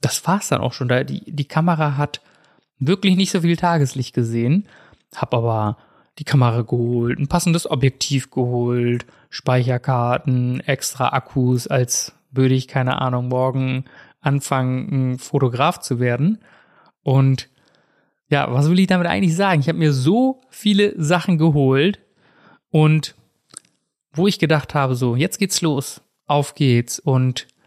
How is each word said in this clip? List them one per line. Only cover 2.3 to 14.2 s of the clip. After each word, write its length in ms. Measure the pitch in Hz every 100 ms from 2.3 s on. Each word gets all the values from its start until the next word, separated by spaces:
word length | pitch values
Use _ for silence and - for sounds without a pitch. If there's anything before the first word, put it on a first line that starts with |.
| _ _ _ _ -
wirklich 400 | 135 190 196 185
nicht 140 | 190
so 100 | 185
viel 160 | 170 165
Tageslicht 580 | 175 170 135 135 123 -
gesehen. 520 | 117 117 120 175 208 - - - _ -
Hab 180 | -
aber 440 | 123 117 110 104 - _ _ _ -
die 40 |
Kamera 380 | 147 143 123 113
geholt, 560 | 113 120 120 120 117 131
ein 80 | 143
passendes 420 | 175 175 170 -
Objektiv 600 | 143 127 - - 139 -
geholt, 760 | - 123 123 120 123 120 120 - _ _
Speicherkarten, 1300 | - - 127 123 123 - 123 120 123 - 127 123 127
extra 480 | - 135 - - 127
Akkus, 580 | 131 - 139 123 123 -
als 460 | 135 123 - - - _
würde 220 | 127 131
ich, 140 | 131 127
keine 340 | 135 127 127
Ahnung, 260 | 131 123 123
morgen 580 | 127 131 131 131 131 - - - _